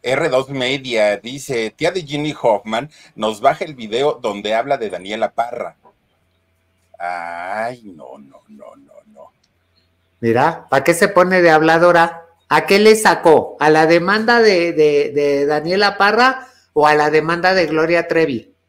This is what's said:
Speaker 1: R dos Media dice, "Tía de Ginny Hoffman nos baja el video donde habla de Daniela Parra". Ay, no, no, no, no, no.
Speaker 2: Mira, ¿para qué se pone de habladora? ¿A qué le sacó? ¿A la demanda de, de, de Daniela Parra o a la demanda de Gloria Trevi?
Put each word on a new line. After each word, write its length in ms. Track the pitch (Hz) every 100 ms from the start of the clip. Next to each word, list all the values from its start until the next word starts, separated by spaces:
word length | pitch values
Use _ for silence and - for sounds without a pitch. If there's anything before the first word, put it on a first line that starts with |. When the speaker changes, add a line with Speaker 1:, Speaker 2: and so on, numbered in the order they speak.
Speaker 1:
R 260 | 123 135 165
dos 200 | 131 131
Media 640 | 139 123 139 131 113 104 101
dice, 520 | 117 139 - 123 110 _
"Tía 140 | 156
de 100 | 185
Ginny 320 | 147 147 151 -
Hoffman 500 | 120 104 107 110 143 _ _
nos 260 | - 107 107
baja 240 | - 156
el 100 | 170
video 400 | 135 110 113 147
donde 400 | - 117 101 101
habla 220 | 110 135 135
de 120 | 107
Daniela 420 | 90 92 107 107
Parra". 440 | - 120 120 87 _ _ _ _ _ _ _ _ _ _ _ _ -
Ay, 840 | 87 87 85 85 90 107 113 123
no, 340 | 107 82 64 71
no, 240 | 69 - _
no, 280 | - 55 _
no, 160 | _ - _
no. 200 | 71 - _ _ _ _ _ _ _ _ _
Speaker 2:
Mira, 460 | 117 117 151 165 -
¿para 140 | 135
qué 100 | 135
se 140 | 170 196
pone 340 | 175 185 185
de 80 | 170
habladora? 760 | 160 160 165 175 170 170 - - _ _
¿A 180 | 151 156
qué 120 | 196
le 160 | 214 220
sacó? 600 | 214 165 170 143 - -
¿A 100 | 147
la 160 | 156 160
demanda 540 | 170 175 214 220 240
de, 320 | 220 185 170
de, 380 | 156 151 143 143
de 340 | 143 143 143 143
Daniela 500 | 151 156 185 208 196
Parra 480 | 202 214 254 262 - _ _
o 120 | 151 151
a 80 |
la 160 | 151 151
demanda 440 | 156 156 170 180
de 120 | 190 160
Gloria 400 | 156 160 170 170
Trevi? 460 | 165 160 120 - _